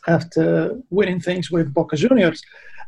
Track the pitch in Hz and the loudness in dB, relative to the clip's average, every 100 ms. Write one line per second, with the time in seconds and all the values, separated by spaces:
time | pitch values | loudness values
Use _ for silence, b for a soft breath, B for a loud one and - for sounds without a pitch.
0 | - 165 - - 165 165 170 233 - 180 | 0 0 0 0 2 2 0 -6 -4 0
1 | 190 185 175 180 170 170 151 151 160 151 | 0 0 -2 -4 -2 -2 0 -2 -2 0
2 | 233 254 175 156 - B B B | 2 4 4 0 -12 B B B